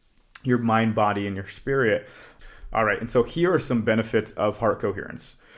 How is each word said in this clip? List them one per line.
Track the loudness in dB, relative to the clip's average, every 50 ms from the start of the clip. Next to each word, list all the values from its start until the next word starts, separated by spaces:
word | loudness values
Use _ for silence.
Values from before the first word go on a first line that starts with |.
| _ _ _ _ _ _ -18 -6 0
your | 2 2 2
mind, | 2 2 2 4 2 2 2
body, | 2 2 2 2 0 -2
and | -4 -4
your | -6 -8
spirit. | -10 -14 -10 -6 -2 0 2 2 2 2 0 -2 -6 -20 -20 -20 -20 -20 -20 -20 -20 -20 -18 -10 -4
All | -2 0 2
right, | 2 0 -2
and | -2 0
so | 2 2 2
here | 2 0 0 2 2 2
are | 2
some | 2 0 0 0
benefits | 2 2 2 2 2 2 0 0 0 -2
of | -4 -2 -2 -2 0
heart | 0 0 0 0 0
coherence. | -2 -4 -4 -6 -8 -10 -10 -12 -12 -14 -16 -18 _ -20 -20